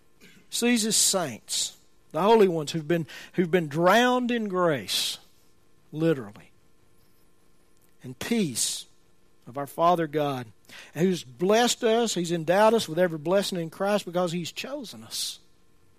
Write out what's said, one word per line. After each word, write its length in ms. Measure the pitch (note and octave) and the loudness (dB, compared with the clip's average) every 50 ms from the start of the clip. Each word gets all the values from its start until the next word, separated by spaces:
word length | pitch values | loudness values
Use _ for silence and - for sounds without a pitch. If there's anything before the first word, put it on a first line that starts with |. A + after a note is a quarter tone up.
| _ _ _ _ | _ _ _ _
He 60 | - - - - _ - | -20 -20 -20 -20 _ -10
sees 340 | - - A#3 A#3+ A#3+ A3+ | -6 -2 0 2 2 2
his 140 | G#3 A3 - | 0 0 0
saints, 800 | - - - - F#3+ E3+ C3 G#2+ - - - - - - - - - _ _ _ _ _ - | 2 2 2 2 0 -2 -4 -8 -12 -12 -8 -6 -6 -6 -6 -8 -14 _ _ _ _ _ -8
the 100 | - D#3 | -4 0
holy 260 | F#3 G#3+ A#3 A3+ G3 F#3 | 4 6 6 6 6 6
ones 240 | E3 D#3+ D3 - | 4 0 -4 -4
who've 160 | - E3 D3 D3 | -6 -6 -2 0
been, 180 | F3 E3 D3+ - - - - - - | 0 0 -2 -4 -10 -16 -20 -6 -2
who've 160 | F3 F#3 D#3+ | -2 0 2
been 180 | F3+ F3+ E3 C#3+ | 0 0 0 -2
drowned 600 | C#3 E3 E3+ F3+ G3+ A#3 B3 B3+ B3+ B3+ B3 A#3 | -2 2 4 6 6 6 4 4 2 0 0 -2
in 180 | B3 A#3 G#3+ G3+ | -2 -2 -4 -4
grace, 720 | F3+ F3+ F3+ E3 D3 A#2+ F#2 - - - - - - - - - _ _ _ _ _ _ _ - - - _ - | -2 0 2 2 0 0 -2 -4 -4 -4 -4 -4 -8 -10 -16 -20 _ _ _ _ _ _ _ -20 -20 -20 _ -14
literally, 600 | D3 D#3 F#3 E3 D#3 C3 A2 G2+ - - - - _ _ _ _ - _ _ _ - - _ - - _ - - - _ _ - - _ _ _ - _ _ _ - - | -6 -2 0 0 0 0 -4 -10 -16 -20 -20 -20 _ _ _ _ -20 _ _ _ -20 -20 _ -20 -20 _ -20 -20 -20 _ _ -20 -20 _ _ _ -20 _ _ _ -20 -18
and 160 | - B2+ B2+ - | -16 -16 -14 -12
peace 680 | - - A#3 A3+ F#3+ C#3+ A2 - - - - - - - - _ _ _ - _ _ _ _ _ _ | -4 -2 0 0 0 -2 -2 -4 -4 -4 -4 -8 -12 -16 -20 _ _ _ -20 _ _ _ _ _ _
of 120 | B2 A#2 C#3 | -12 -10 -10
our 80 | C#3+ | -10
Father 400 | C3+ - D#3+ E3 E3+ F3+ E3+ E3 | -8 -2 2 4 4 4 2 0
God, 400 | D3 C#3+ D3+ D3 C#3+ C3+ C3 B2 - - - _ - - - - - - | -2 -2 -2 -2 -2 -4 -6 -8 -12 -16 -20 _ -20 -20 -20 -20 -12 -2
and 100 | D3 F3 | 0 0
who's 200 | F#3+ F3+ D3+ - | 2 0 -2 -4
blessed 580 | B2+ B2 - F3+ F#3+ G#3+ A3+ A#3+ A3+ - - | -12 -8 -2 0 2 4 4 4 2 0 0
us, 320 | B3 A3 A3 A#3 A#3+ G#3+ - | 0 2 2 2 2 0 -2
he's 160 | F3+ F3 E3 | -4 -4 -2
endowed 440 | F3 E3+ D#3 D#3 F3+ G3+ G#3+ A3 A#3 | -4 -2 0 2 4 6 6 6 4
us 140 | A3 - - | 2 0 -2
with 100 | D#3 F3 | 0 0
every 200 | F#3 F3 E3 D3+ | 0 0 0 -4
blessing 400 | C#3+ E3+ F#3+ G3+ G3 - G3 F3 | -2 0 0 2 0 0 -4 -6
in 120 | E3 D#3 | -6 -8
Christ 360 | - - G3 G3+ G#3 G3 - | -6 -4 -2 0 0 -2 -2
because 240 | F3+ E3 F3+ F3+ E3+ | -4 -2 -2 -2 -2
he's 220 | E3 F3 D#3+ - | -2 -6 -6 -8
chosen 500 | - - - - C#4+ D4+ A#3 - A#2+ A2 | -10 -10 -10 -10 -10 -10 -12 -14 -16 -18
us, 380 | A2 A2 - - - - - - - - - _ _ - - _ _ _ _ | -16 -12 -10 -8 -8 -8 -10 -14 -20 -20 -20 _ _ -20 -20 _ _ _ _